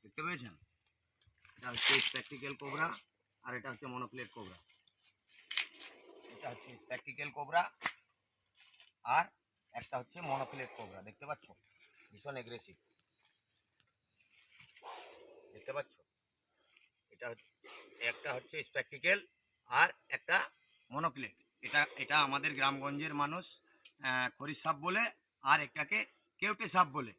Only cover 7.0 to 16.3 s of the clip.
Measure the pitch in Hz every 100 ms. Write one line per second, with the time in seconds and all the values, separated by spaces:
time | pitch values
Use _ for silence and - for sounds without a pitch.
7 | - 127 147 143 143 170 - - - -
8 | - - - _ _ - - - - -
9 | 117 139 170 - - - _ 123 - 127
10 | 123 175 165 135 131 135 123 - 107 92
11 | 101 - 143 147 - 95 - - - -
12 | - 104 143 135 117 120 - - - -
13 | - - - - - - - - - -
14 | - - - - - - - - - -
15 | - - - - - - - 131 - -
16 | - - -